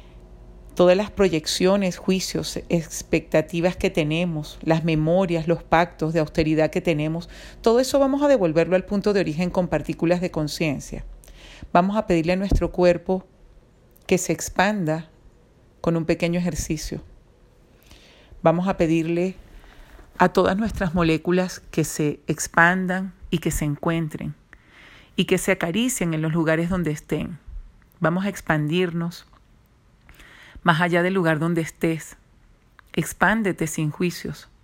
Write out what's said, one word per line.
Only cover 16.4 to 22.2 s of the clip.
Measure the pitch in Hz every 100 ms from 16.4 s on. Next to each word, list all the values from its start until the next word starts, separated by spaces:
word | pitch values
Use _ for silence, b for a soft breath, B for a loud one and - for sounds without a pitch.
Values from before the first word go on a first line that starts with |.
| 175 160 - 156 - 156 - - _ _ _ _ _ _ b b b b b b
Vamos | 165 160 185
a | 190
pedirle | 165 165 160 170 185 185 - B B B B B B -
a | 180
todas | - 185 190
nuestras | 226 - 185
moléculas | 175 165 160 175 180 180 - -
que | -
se | 156 - 151 -